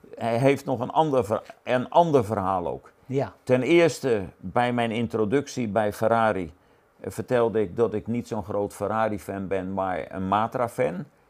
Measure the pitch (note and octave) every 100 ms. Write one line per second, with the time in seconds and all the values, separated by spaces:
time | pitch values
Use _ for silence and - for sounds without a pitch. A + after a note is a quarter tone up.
0 | - - A#2 A#2 C3+ C#3 - B2+ B2 -
1 | D#3+ C3 G2+ A2 - - - B2 B2 -
2 | E3+ C#3+ G2+ G#2 F#2 F#2+ E2 C2 - _
3 | _ C3 A#2 - - B2+ B2 E3+ E3+ -
4 | C3+ A2 F#2 - F#2+ G#2 A#2+ B2 A#2 A2
5 | A2+ A2+ G#2+ C3+ C3+ - A2+ G2+ G#2+ G#2
6 | A2 A2+ A2 F#2+ E2+ - _ _ _ _
7 | G2+ G2+ G#2+ B2 A#2 G#2+ G2+ F#2 A2+ G#2
8 | G#2 A#2+ A2+ A2 G2 G2+ G2+ - G2+ A2
9 | A2 G#2 - G2 F#2+ F#2+ F#2 F#2+ F#2+ F2+
10 | - F#2 F#2 G2+ A2+ C3 A#2+ - C3 F3
11 | D3+ _ _